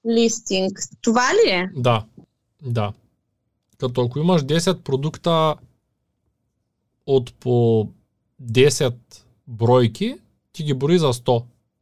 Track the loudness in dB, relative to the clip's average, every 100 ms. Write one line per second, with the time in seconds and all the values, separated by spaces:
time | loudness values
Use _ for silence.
0 | -2 2 2 0 -4 -2 -2 -6 -14 -6
1 | 0 2 2 2 2 0 -4 -2 0 0
2 | -2 -20 -20 _ _ _ -6 -4 -4 -8
3 | _ _ _ _ _ _ _ -8 -6 -4
4 | -4 -2 0 0 0 -2 0 -4 -4 -4
5 | -4 -4 -2 0 0 -2 -12 _ _ _
6 | _ _ _ _ _ _ _ _ _ _
7 | 0 0 0 -8 -2 2 2 2 -2 -8
8 | _ _ _ -16 -2 2 4 2 -4 -4
9 | _ -20 _ _ -16 -4 2 4 2 0
10 | -8 -8 _ _ _ -10 -6 -2 0 2
11 | 2 -2 0 -2 -2 _ _ _